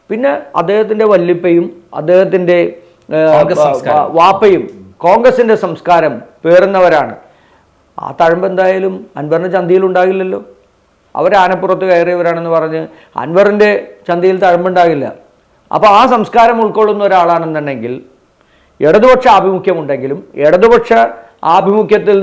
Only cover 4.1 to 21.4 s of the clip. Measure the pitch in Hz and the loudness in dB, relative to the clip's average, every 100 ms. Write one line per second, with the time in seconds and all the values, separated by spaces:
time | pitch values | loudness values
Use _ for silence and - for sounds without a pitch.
4.1 | 160 175 196 208 175 110 - - - 170 | 2 2 2 2 0 -2 -14 -20 -4 0
5.1 | 220 247 254 233 214 180 160 - 175 156 | 2 2 2 0 0 -2 -6 0 2 0
6.1 | 117 - _ 160 180 185 196 180 156 123 | -4 -12 _ 2 2 4 2 2 2 -2
7.1 | 107 - _ _ _ _ _ _ - - | -8 -20 _ _ _ _ _ _ -16 -10
8.1 | 135 165 170 190 185 185 190 190 190 - | -2 0 0 -2 -2 -2 -2 -4 -8 -12
9.1 | 139 147 165 180 185 175 185 190 180 185 | -12 -4 -4 -2 -4 0 0 0 0 0
10.1 | 190 185 196 208 - _ _ _ _ _ | -2 -6 -8 -12 -20 _ _ _ _ _
11.1 | - 165 196 180 180 185 175 190 175 170 | -4 0 2 2 0 -2 -2 0 0 0
12.1 | 175 170 170 170 165 160 160 160 - _ | -2 -2 -4 -2 -2 -2 -6 -10 -16 _
13.1 | - 131 175 202 208 208 202 - - - | -10 -2 0 2 2 0 0 -6 -12 -6
14.1 | 175 180 185 185 175 180 180 170 147 117 | -2 0 2 2 0 0 2 2 0 -6
15.1 | - _ _ _ _ - 151 208 202 247 | -10 _ _ _ _ -8 0 2 4 4
16.1 | 233 214 240 226 233 214 208 214 208 202 | 0 0 2 2 2 -2 0 -2 0 0
17.1 | 185 170 170 160 156 147 131 117 131 - | 2 2 0 -4 -6 -6 -8 -10 -12 -14
18.1 | _ _ _ _ _ _ - 147 190 254 | _ _ _ _ _ _ -2 2 4 4
19.1 | 254 254 196 185 185 190 170 143 139 135 | 4 4 2 2 -2 -2 -4 -4 -6 -6
20.1 | 180 - - 147 180 226 233 233 226 226 | -10 -12 -4 0 2 4 2 2 0 0
21.1 | - - _ | -4 -20 _